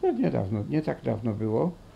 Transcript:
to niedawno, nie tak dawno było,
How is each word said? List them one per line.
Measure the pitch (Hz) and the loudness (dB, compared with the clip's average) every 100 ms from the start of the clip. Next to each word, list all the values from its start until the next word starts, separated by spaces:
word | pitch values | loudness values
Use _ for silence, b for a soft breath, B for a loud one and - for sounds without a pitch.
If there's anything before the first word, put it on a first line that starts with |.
to | 370 | 0
niedawno, | 247 - 117 95 107 104 | 2 2 2 0 -2 0
nie | 151 | 0
tak | 156 - | 0 -2
dawno | 127 107 117 | -2 -2 -2
było, | 104 110 113 170 - B | 0 0 2 0 -2 B